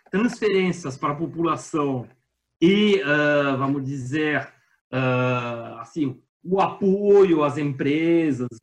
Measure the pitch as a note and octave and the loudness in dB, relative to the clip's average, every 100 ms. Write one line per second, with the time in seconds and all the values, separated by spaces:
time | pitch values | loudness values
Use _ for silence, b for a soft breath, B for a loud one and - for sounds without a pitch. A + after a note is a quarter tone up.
0 | b F#3+ A#3+ - G#3 F#3+ F#3 E3+ C#3 B2+ | b -2 -2 -2 0 0 0 -4 -8 -6
1 | D3 D3 D3+ D#3+ E3 C#3 - D#3 C#3+ B2+ | -6 -4 -6 -4 -2 -4 -4 -2 -2 -4
2 | A2 _ _ _ _ - E3+ G#3 G#3 G3 | -8 _ _ _ _ 0 2 4 4 2
3 | C#3+ D3 D3 D3 C#3 C3 C3+ C#3+ C3 C#3 | 2 2 2 2 2 0 -2 -2 -4 -8
4 | B2 D#3 D3+ C#3 - b b b - B2+ | -4 -2 -2 -2 -6 b b b -8 -2
5 | B2+ B2+ B2+ B2 A#2+ A#2 A2+ A2+ A2+ E3 | 0 0 0 -2 -4 -8 -12 -14 -10 -4
6 | C3+ - _ _ E3+ F#3+ F3 - G3 G3 | -4 -6 _ _ -4 0 0 0 0 2
7 | G3+ G3+ F#3+ D#3 D3 C#3+ C#3+ C3+ C#3+ D3+ | 6 6 6 4 0 0 -4 -2 -2 0
8 | E3 E3+ D#3+ B2 B2 - | 2 2 2 -2 -6 -10